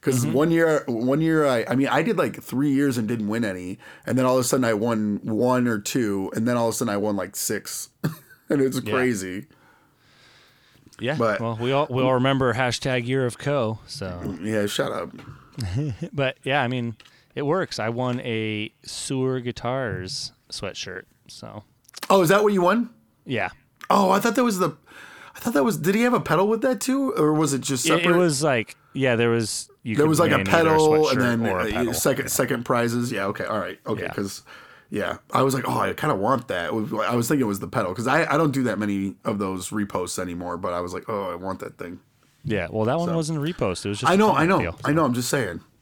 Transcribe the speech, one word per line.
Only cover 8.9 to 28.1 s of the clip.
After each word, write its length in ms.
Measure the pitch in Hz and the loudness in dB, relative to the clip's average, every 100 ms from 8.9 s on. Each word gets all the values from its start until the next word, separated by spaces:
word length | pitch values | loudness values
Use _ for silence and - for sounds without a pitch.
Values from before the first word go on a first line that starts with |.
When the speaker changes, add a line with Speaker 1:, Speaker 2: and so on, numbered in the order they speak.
Speaker 1:
crazy. 520 | 135 127 110 92 92 - _ _ _ _ _ _ _ - - _ _ _ _ _ - | 0 0 0 -4 -10 -12 _ _ _ _ _ _ _ -20 -20 _ _ _ _ _ -8
Speaker 2:
Yeah. 180 | 113 147 | -4 0
Speaker 1:
But 220 | 113 104 | 0 0
Speaker 2:
Well, 180 | 113 110 | -2 -2
we 120 | 120 | 0
all, 140 | 135 151 | 0 0
we 120 | 127 | 0
all 120 | 127 | 2
remember 400 | 127 127 135 131 | 4 2 2 2
hashtag 520 | 113 127 117 - 127 120 | 2 0 0 -2 -2 0
year 200 | 135 123 | 0 0
of 120 | - | -2
co. 420 | - 143 113 110 - | -2 0 0 -4 -10
So. 500 | - 95 87 87 90 | -10 -10 -8 -8 -6
Speaker 1:
Yeah, 260 | 98 110 101 | -2 0 0
shut 260 | - 139 | -2 -4
up. 180 | - 87 - - - - - | -4 -8 -12 -18 -20 -20 -8
Speaker 2:
<laughs> 540 | 104 98 147 104 165 | -4 -4 -4 -6 -8
But 240 | - 135 131 | -4 -4 -4
yeah, 180 | - 143 | -2 0
I 60 | 120 | 0
mean, 280 | 127 117 113 - _ _ | -2 -6 -8 -18 _ _
it 80 | - | -6
works. 360 | 143 180 165 - | -2 -2 -2 -4
I 80 | 110 | -4
won 320 | 117 127 123 | -2 -2 -4
a 520 | 127 110 110 107 107 _ | -4 -4 -2 -4 -6 _
Sewer 560 | - - - 135 131 131 | -14 -10 -6 -2 -2 -2
Guitars 920 | 120 117 117 131 127 95 92 - - _ _ | -4 -6 -4 -4 -4 -6 -8 -8 -10 _ _
sweatshirt. 540 | - 98 - - 92 - _ - | -10 -10 -10 -10 -12 -14 _ -20
So. 360 | - 110 107 - _ _ - - | -18 -16 -16 -20 _ _ -16 2
Speaker 1:
Oh, 120 | 196 | 4
is 60 | 170 | 6
that 140 | 196 | 6
what 80 | 208 | 4
you 100 | 202 | 4
won? 280 | 175 214 233 - _ _ | 4 2 0 -6 _ _
Speaker 2:
Yeah. 240 | - 120 92 - _ _ - | -6 -4 -4 -6 _ _ 0
Speaker 1:
Oh, 220 | 202 190 | 2 4
I 80 | 190 | 4
thought 140 | 233 | 2
that 100 | 226 | 2
was 140 | 247 190 | 0 2
the, 120 | 175 - _ - - - - | -2 -2 _ -20 -20 -20 -20
I 40 | - | -8
thought 140 | - | -2
that 100 | 262 | 2
was, 120 | 254 156 | 2 2
did 160 | 160 | 0
he 80 | 202 | 2
have 100 | 240 | 4
a 80 | 240 | 2
pedal 280 | - 180 196 | 2 2 2
with 120 | 220 | 2
that 180 | 262 254 | 0 0
too? 320 | - 262 269 | 0 0 0
Or 200 | - 151 | 2 2
was 200 | 156 156 | 4 2
it 60 | 135 | 0
just 240 | 123 131 151 | -2 -2 2
Speaker 2:
It, 20 | |
Speaker 1:
separate? 260 | 160 170 | 2 4